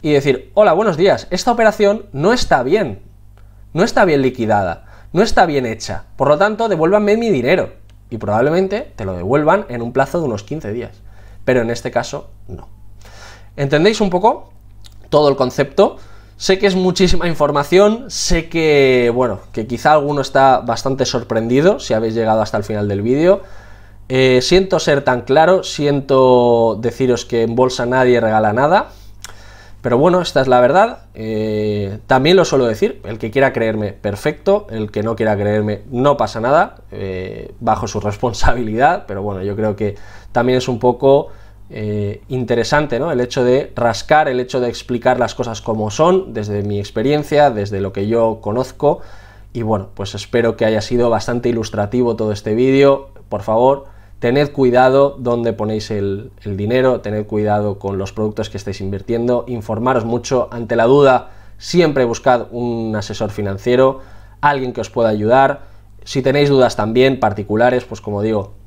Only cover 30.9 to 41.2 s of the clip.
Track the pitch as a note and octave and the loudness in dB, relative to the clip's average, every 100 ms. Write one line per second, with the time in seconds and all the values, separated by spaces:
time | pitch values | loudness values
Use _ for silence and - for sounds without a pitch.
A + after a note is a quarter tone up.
30.9 | - - - A2 G#2+ A2 G#2+ G#2+ G#2 G2 | -2 -18 -12 -6 -4 -2 -2 -2 -2 -4
31.9 | G#2+ - C3 D3 F#3+ E3 C#3 A#2+ G#2+ G#3+ | -8 0 2 4 4 4 2 0 0 -4
32.9 | - - A2 A2+ C3 C3+ A#2+ A2+ G#2+ G#2 | -4 -12 -10 -4 0 0 0 -2 -2 -6
33.9 | G#2 G#2 G2+ D3+ - - G3+ G3+ A2+ G#2+ | -6 -8 -4 -6 -4 0 0 -2 -8 -6
34.9 | - G#2 A2 G#2+ G2+ G2+ G#2+ G#2+ G2+ - | -4 -4 -2 -2 0 0 0 -2 -6 -6
35.9 | B2 C#3+ C#3+ A2 A#2 A#2 D3+ G3+ - - | 0 0 2 -2 -2 0 2 0 -6 -18
36.9 | - F#2+ F#2 F#2 G#2+ - - A2+ G#2+ A2+ | -12 -8 -8 -10 -12 -16 -8 -2 -2 -2
37.9 | G#2 G2+ G2+ B2 G#2 - - A2 G#2+ C#3+ | -6 -6 -4 -6 2 2 2 -2 0 2
38.9 | F3 - G2 G#2 G2 G2 G2+ G#2+ G#2 G#2+ | 0 -6 -8 -6 -6 -6 -4 -4 -2 -4
39.9 | G2+ - - - A#2+ B2 B2+ B2+ A#2+ B2 | -6 -16 -20 -4 -2 2 0 0 0 0
40.9 | A#2+ C3+ C#3 | 2 4 4